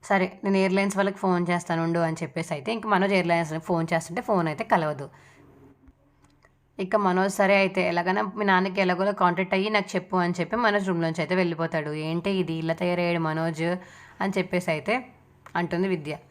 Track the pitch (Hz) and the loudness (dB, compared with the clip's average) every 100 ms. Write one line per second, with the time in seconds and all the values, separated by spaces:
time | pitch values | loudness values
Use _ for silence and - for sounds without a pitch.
0 | - 196 185 - 202 196 190 190 196 190 | 2 2 2 -2 0 2 2 2 0 0
1 | 196 196 196 180 175 170 - 165 165 170 | -2 0 0 0 0 -2 0 -2 0 0
2 | 165 160 156 165 160 151 139 226 214 196 | 0 -2 -6 -6 -6 -6 -4 -6 0 2
3 | 196 196 170 170 160 160 - 170 165 165 | 4 2 2 2 0 -6 -2 -2 2 -2
4 | - 170 247 190 165 143 - 180 156 143 | -2 -8 0 0 0 -2 0 2 2 -4
5 | 143 - - _ - - - _ - _ | -10 -16 -20 _ -20 -20 -20 _ -20 _
6 | _ _ _ _ _ _ _ - 185 214 | _ _ _ _ _ _ _ -8 -2 0
7 | 196 180 196 196 196 196 190 190 180 175 | 2 2 0 2 4 4 4 2 0 0
8 | 175 196 214 196 208 185 190 185 180 180 | 0 0 -2 -2 2 4 2 0 0 2
9 | 190 196 180 175 185 190 202 214 196 190 | 0 2 2 2 0 0 2 0 0 -4
10 | 180 185 175 175 165 220 233 208 190 170 | -2 0 0 0 -2 0 2 2 0 0
11 | 165 160 151 185 175 160 165 165 151 151 | 0 -2 0 2 0 0 -2 -2 -2 -4
12 | 156 170 175 190 165 165 160 165 180 175 | -2 -2 0 0 0 -2 -2 0 0 0
13 | 175 170 160 156 165 156 165 180 185 - | 0 0 0 0 -2 -2 -2 -2 -6 -20
14 | - - 196 190 185 180 180 156 147 240 | -20 -6 -4 -2 -2 -2 -2 -4 -2 -4
15 | 247 - _ _ - - 175 170 190 180 | -4 -20 _ _ -8 -4 -2 -2 -2 -2
16 | 147 147 - | -6 -12 -14